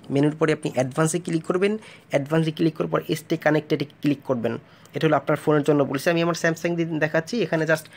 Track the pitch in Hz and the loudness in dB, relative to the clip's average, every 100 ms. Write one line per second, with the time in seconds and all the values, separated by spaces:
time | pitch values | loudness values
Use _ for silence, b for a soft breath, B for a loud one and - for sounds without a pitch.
0 | - 135 151 151 156 151 - 120 131 143 | -4 2 2 2 0 0 -2 -2 -2 0
1 | 160 175 175 165 - 180 202 214 B B | 0 0 -4 -6 -2 0 0 -2 B B
2 | B 143 139 160 160 160 165 156 165 160 | B -2 0 0 0 0 -2 0 -2 -2
3 | - 156 - 160 151 151 151 147 139 - | -2 -6 -2 0 2 2 0 -2 -2 -2
4 | 147 139 - 123 117 120 - B B 143 | -2 -2 -2 -2 -2 -4 -10 B B -2
5 | 160 147 - 147 - 151 143 147 135 139 | 2 2 2 -2 2 2 4 2 2 0
6 | 180 170 170 165 165 165 170 170 165 156 | 0 2 0 0 -2 -2 -4 -2 -2 0
7 | 156 160 165 240 160 160 156 - - | 0 0 -2 -4 -2 -2 0 0 -2